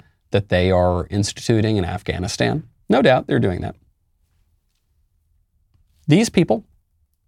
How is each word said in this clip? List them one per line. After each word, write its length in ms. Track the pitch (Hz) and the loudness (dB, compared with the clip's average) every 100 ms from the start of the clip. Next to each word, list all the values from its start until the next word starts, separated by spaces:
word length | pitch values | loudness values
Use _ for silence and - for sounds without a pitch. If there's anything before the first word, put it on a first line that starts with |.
| _ _ _ | _ _ _
that 180 | 101 98 | -4 0
they 220 | 90 92 | 0 2
are 360 | 90 90 87 - | 2 2 0 -2
instituting 680 | 101 101 - - 113 110 104 | -4 -4 -4 -2 0 0 -2
in 80 | 87 | -4
Afghanistan. 800 | 90 - 90 92 - 120 151 - _ - | -6 -6 -6 -6 -4 -2 -4 -8 _ -2
No 120 | 240 | 2
doubt 260 | 190 131 - | 2 2 0
they're 120 | 135 | -2
doing 220 | 113 87 | -2 -4
that. 140 | - - _ _ _ _ _ _ _ _ _ _ _ _ _ _ _ _ _ _ _ _ _ _ - | -8 -14 _ _ _ _ _ _ _ _ _ _ _ _ _ _ _ _ _ _ _ _ _ _ 2
These 220 | 165 226 | 4 4
people 360 | - 165 226 - _ _ _ _ _ | 0 0 -2 -6 _ _ _ _ _